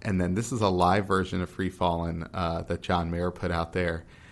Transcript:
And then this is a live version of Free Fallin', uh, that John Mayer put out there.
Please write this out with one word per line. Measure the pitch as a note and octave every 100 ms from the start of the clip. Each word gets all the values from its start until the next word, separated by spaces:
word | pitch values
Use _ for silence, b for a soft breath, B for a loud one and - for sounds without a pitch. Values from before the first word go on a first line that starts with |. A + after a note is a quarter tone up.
And | - F#2
then | F2+
this | F#2 A#2
is | A#2+
a | G#2
live | F2+ F2 G2+ G2
version | F#2+ F#2 F#2
of | F2+
Free | - F#2
Fallin', | - F2+ E2+ E2+ E2 E2
uh, | F#2 E2+ E2
that | - F2
John | - F2+ E2+
Mayer | E2+ F2+
put | - F2+
out | E2+ E2
there. | F#2+ F2 E2 - b b